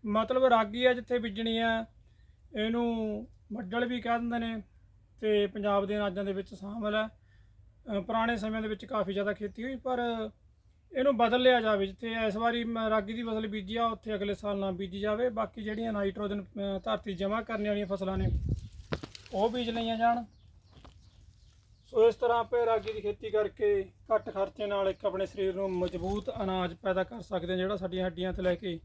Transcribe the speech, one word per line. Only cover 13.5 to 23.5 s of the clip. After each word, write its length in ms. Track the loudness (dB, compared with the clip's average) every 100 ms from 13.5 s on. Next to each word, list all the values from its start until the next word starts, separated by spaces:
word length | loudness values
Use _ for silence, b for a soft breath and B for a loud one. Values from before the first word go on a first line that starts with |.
| -4 -4 0
ਆ, 100 | 0
ਉੱਥੇ 280 | -2 -4
ਅਗਲੇ 200 | -4 -2
ਸਾਲ 240 | -2 -2 -2
ਨਾ 120 | -2
ਬੀਜੀ 300 | -2 -6 -4
ਜਾਵੇ। 280 | -2 0 0
ਬਾਕੀ 340 | 0 -4 -4
ਜਿਹੜੀਆਂ 300 | -6 -4 -2
ਨਾਈਟ੍ਰੋਜਨ, 500 | 0 -2 -2 -4 -4
ਅ, 360 | -6 -6 -4 -4
ਧਰਤੀ 300 | -2 -4 -4
ਜਮ੍ਹਾਂ 280 | -4 0 -2
ਕਰਨ 260 | -2 -4 -2
ਵਾਲੀਆਂ 180 | -2 -2
ਫਸਲਾਂ 320 | -4 -2 0
ਨੇ, 80 | 2 0 0 -4 -4 -16 -8 -8 -8 -16 -8
ਉਹ 160 | 0 0
ਬੀਜ 200 | 0 -2
ਲਈਆਂ 260 | -2 -2 2
ਜਾਣ। 280 | 4 4 -2 -16 -20 -20 _ -20 -20 -20 -20 -20 -20 -20 -20 -20 _ -20 -4
ਸੋ 220 | 6 6
ਇਸ 60 |
ਤਰ੍ਹਾਂ 240 | 6 2 2
ਆਪੇ 280 | 2 2 2
ਰਾਗੀ 260 | 2 0
ਦੀ 80 | -6
ਖੇਤੀ 300 | -4 -6 -2
ਕਰਕੇ 580 | 0 0